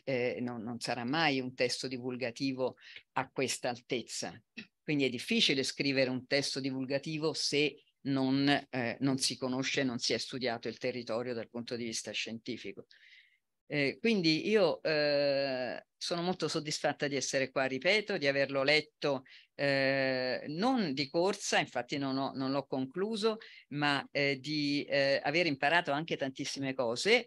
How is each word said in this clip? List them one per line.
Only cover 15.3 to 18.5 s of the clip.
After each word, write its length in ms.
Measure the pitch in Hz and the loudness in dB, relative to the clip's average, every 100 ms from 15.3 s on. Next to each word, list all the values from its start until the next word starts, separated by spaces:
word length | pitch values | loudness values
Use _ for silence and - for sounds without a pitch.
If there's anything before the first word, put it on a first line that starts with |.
| 139 139 127 120 76 - _ | 2 0 -2 -4 -6 -12 _
sono 260 | - 170 | -4 0
molto 260 | 180 175 151 | 0 0 -2
soddisfatta 580 | 165 151 - 151 139 147 | -2 -4 0 0 0 0
di 80 | |
essere 380 | 139 - 139 131 | 0 0 0 0
qua, 140 | 139 131 | 0 0
ripeto, 520 | 131 175 208 208 190 | 0 2 2 0 0
di 80 | 139 | 2
averlo 380 | 139 135 | 2 2